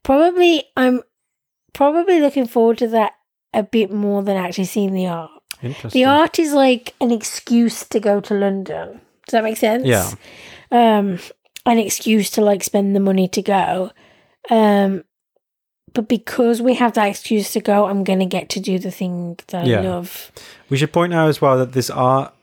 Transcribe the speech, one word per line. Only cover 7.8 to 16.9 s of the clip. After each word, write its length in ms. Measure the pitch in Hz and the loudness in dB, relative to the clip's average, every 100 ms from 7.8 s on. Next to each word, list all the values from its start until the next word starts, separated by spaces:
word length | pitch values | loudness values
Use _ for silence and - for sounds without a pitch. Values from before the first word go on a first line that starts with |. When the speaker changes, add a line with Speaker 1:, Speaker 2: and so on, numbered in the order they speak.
| - | -4
Speaker 1:
to 100 | 214 | -2
go 200 | 202 202 | 0 0
to 120 | 190 | 0
London. 680 | 202 196 196 185 160 165 - _ _ - | -2 0 -2 -8 -10 -12 -16 _ _ -4
Does 40 | |
that 100 | 233 | -2
make 140 | 220 220 | -2 -2
sense? 280 | 226 233 | 0 0
Speaker 2:
Yeah. 240 | 185 110 87 - - - - - _ | 0 0 0 -8 -18 -20 -20 -20 _
Speaker 1:
Um, 480 | 240 226 214 202 175 - - _ - | 4 4 4 0 -4 -10 -20 _ -6
an 120 | - 226 | 0 0
excuse 520 | 196 - - 220 196 | 0 -4 0 0 2
to, 100 | - | 0
like, 220 | 208 196 | 2 0
spend 320 | - 208 196 | -2 -2 0
the 40 | 202 | 0
money 280 | 196 190 185 | 2 2 0
to 120 | - | -2
go. 500 | 190 196 175 180 185 _ _ _ _ _ - | -2 0 0 -4 -6 _ _ _ _ _ 0
Um, 540 | 226 214 202 196 190 - _ _ _ _ _ _ _ _ | 2 4 4 2 -2 -10 _ _ _ _ _ _ _ _
but 140 | - 214 | -8 -2
because 520 | 240 - - 233 233 | -2 -2 0 0 2
we 120 | 240 | 0
have 180 | 247 240 | 2 0